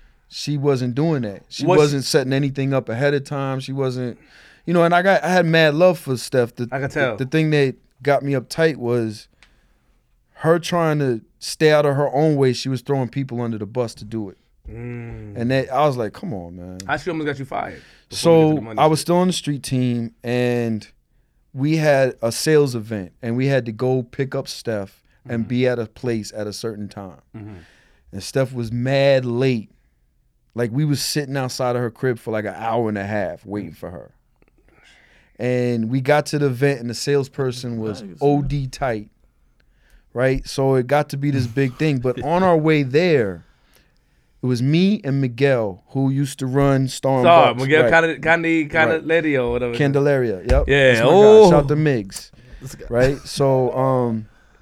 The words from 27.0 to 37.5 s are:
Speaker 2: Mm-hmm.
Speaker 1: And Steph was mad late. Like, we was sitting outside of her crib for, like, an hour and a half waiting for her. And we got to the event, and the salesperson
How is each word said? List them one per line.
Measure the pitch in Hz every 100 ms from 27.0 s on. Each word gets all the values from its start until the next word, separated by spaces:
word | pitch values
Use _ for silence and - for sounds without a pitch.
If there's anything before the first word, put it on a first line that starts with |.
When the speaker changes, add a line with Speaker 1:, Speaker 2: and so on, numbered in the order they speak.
| 95 73 _ 110
Speaker 2:
Mm-hmm. | 104 92 - _ _ _ _
Speaker 1:
And | 98
Steph | - 135 131
was | 127 113
mad | 120 127 139 139 135 127
late. | 117 135 120 - _ _ _ _ _ _ _ _ 110
Like, | 120
we | 127
was | 151 135
sitting | - 151 135 139
outside | 127 - 127 123
of |
her | 120
crib | - 131 120
for, | 117
like, | 110
an | 104
hour | 90 113 113 110
and | 104
a |
half | 98 107 90 85
waiting | 92 104 85
for | 76 87
her. | 85 50 _ _ _ _ _ _ _ _ _ _ _ _ -
And | 123 123 123 120 113
we | 135
got | 131 147 147
to | 151
the | 143
event, | 123 143 131
and | 120
the |
salesperson | 110 143 143 135 - 131